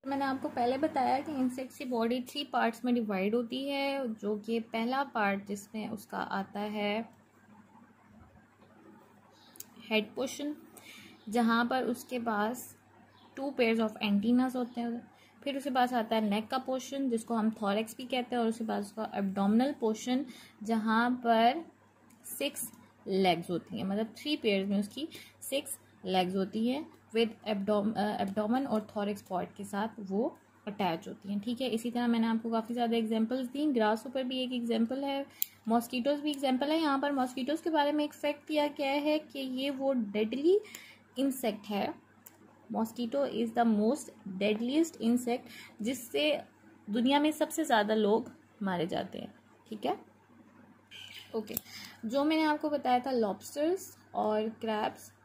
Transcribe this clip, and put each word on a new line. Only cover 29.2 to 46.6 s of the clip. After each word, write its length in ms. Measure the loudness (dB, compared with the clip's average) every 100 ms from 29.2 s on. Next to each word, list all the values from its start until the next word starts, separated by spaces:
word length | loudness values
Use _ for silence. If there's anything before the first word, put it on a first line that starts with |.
part 260 | -4 -4 -4 -10
के 80 |
साथ 240 | -6 -4 -4 -6
वो 380 | -4 0 0 -4 _ -14 -12
अटैच 400 | -2 -2 -2 -6
होती 240 | -14 -6
हैं, 80 | -4
ठीक 200 | -4 -4
है। 80 | -2
इसी 220 | -2 -2
तरह 160 | -2 2
मैंने 200 | 2 2
आपको 240 | 0 0
काफ़ी 240 | -2 -2
ज़्यादा 220 | -2 2 2
examples 520 | 2 2 2 0 -4
दी, 180 | 0 2
ग्रासहोपर 580 | 4 4 2 -2 -4
भी 140 | -2 -2
एक 100 | -2
example 520 | -2 0 2 2 0
है, 220 | -2 -4 -6 -8 -10 -8 0
mosquitoes 520 | 0 2 -2 0 0
भी 100 | 0
example 400 | 0 0 2 2
है। 100 | 2
यहाँ 180 | 2 2
पर 140 | 2
mosquitoes 500 | 0 0 -2 -2 -2
के 80 | 0
बारे 220 | 2 2
में 120 | 2
एक 80 | -2
फैक्ट 360 | -2 -4 -4 -2
दिया 180 | 0 0
गया 260 | 0 0
है 260 | 0 2 0
कि 200 | -2 -8
ये 320 | -6 -2 -2
वो 220 | 0 0
deadly 680 | 0 0 0 0 2 4 4 2 -18 -18 -20 -14 -2
insect 480 | -2 0 -4 -4 -4
है, 280 | -2 -2 -6 _ -20 -20 -20 -20 -20 -6
mosquito 560 | -4 -2 -4 -2 0 0
is 200 | 0 0
the 120 | 4 4 4
most 560 | 4 2 -4 -16 -12 -2
deadliest 500 | 0 2 2 2 2 2
insect, 440 | 2 2 2 -2 -4 -18 -20 -6
जिससे 580 | -4 -4 -4 2 2 2 -4 -20